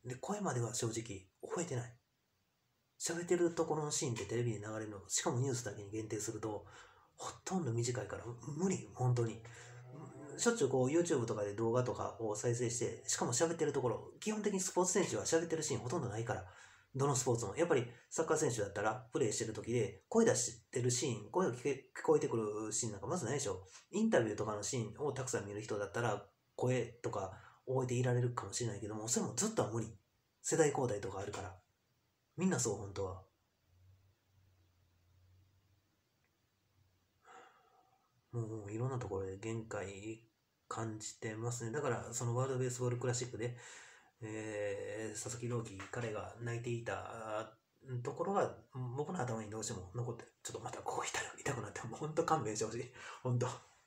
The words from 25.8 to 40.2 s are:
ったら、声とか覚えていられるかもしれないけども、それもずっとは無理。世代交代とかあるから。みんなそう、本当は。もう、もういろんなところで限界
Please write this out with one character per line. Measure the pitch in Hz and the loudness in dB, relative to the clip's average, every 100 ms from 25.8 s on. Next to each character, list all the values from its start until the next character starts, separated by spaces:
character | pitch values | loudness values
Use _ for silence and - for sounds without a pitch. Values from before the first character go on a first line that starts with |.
| 101 | -2
っ | |
た | 117 | 0
ら、 | 117 104 - _ _ - | 0 0 -6 _ _ -2
声 | 123 127 110 | 2 2 0
と | - - | -4 -4
か | 104 92 - - - - | -4 -6 -8 -18 -16 -2
覚 | 131 | 0
え | 123 | 2
て | 123 | 2
い | |
ら | 123 | 4
れ | 123 | 4
る | 123 | 4
か | 120 101 | 0 -4
も | |
し | - | -2
れ | 117 | -2
な | 101 | -2
い | |
け | 101 | -6
ど | 107 | -4
も、 | 113 | 0
そ | 220 | 0
れ | 190 | 0
も | 120 | 0
ず | 214 | 0
っ | 220 | 2
と | |
は | 110 | 0
無 | 113 | 0
理。 | 110 - _ _ _ _ | -2 -10 _ _ _ _
世 | - 160 | 0 6
代 | 147 | 6
交 | 139 123 | 6 2
代 | 101 | 0
と | 98 | -2
か | 95 | -4
あ | 101 | -6
る | |
か | 98 | -6
ら。 | 92 90 _ _ _ _ _ _ _ - | -8 -12 _ _ _ _ _ _ _ 0
み | 185 | 2
ん | |
な | 143 | 4
そ | 117 | 2
う、 | 101 | 0
本 | 98 | -4
当 | 98 95 | -2 -4
は。 | 92 - _ _ _ _ _ - - _ _ _ _ _ _ _ _ _ _ _ _ _ - _ _ _ _ _ _ _ _ _ _ _ _ _ _ _ _ _ _ - - - _ _ _ _ _ _ _ _ | -4 -14 _ _ _ _ _ -20 -20 _ _ _ _ _ _ _ _ _ _ _ _ _ -20 _ _ _ _ _ _ _ _ _ _ _ _ _ _ _ _ _ _ -20 -20 -20 _ _ _ _ _ _ _ _
も | 120 | -2
う、 | 110 | -2
も | 110 101 | -4 -4
う | |
い | 110 | 0
ろ | 131 | 0
ん | |
な | 131 | 0
と | 101 | -2
こ | 98 | -2
ろ | 95 | -2
で | 98 | -4
限 | 110 113 110 | -2 -2 -2
界 | 104 95 98 107 110 | -4 -4 -6 -8 -10